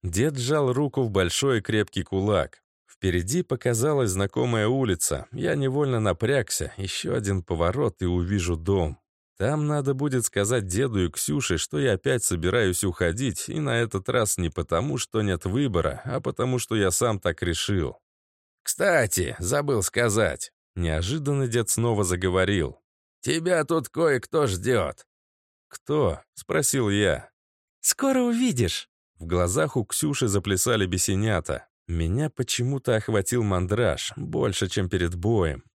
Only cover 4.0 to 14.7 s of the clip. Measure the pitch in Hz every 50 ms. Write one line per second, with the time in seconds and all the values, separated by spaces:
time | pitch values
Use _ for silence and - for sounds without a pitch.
4 | 127 104 90 95 98 98 - 127 127 123 117 110 104 107 127 135 131 110 90 82
5 | - - 76 67 - - - - - 170 156 143 139 135 127 143 151 135 127 110
6 | 110 101 87 - - 110 143 135 107 - - - 76 - - - 98 92 - -
7 | - - 127 123 107 98 98 95 85 - 90 80 85 87 98 135 143 110 - _
8 | 95 87 87 90 85 87 101 101 85 87 87 80 80 87 98 95 85 78 73 -
9 | _ _ _ _ _ _ _ _ 95 120 147 151 147 147 151 147 135 135 139 131
10 | 143 147 131 127 110 - - 101 101 104 135 123 104 92 90 104 135 135 113 98
11 | 92 85 - - - - 147 143 131 - 90 80 - - - 147 143 127 104 92
12 | - 139 135 120 - - 92 87 80 90 95 120 110 92 90 - - 98 87 -
13 | 90 85 82 113 135 131 76 - - - - 156 151 139 120 117 117 107 - 98
14 | 92 - 123 120 110 104 - - 90 80 - - 82 -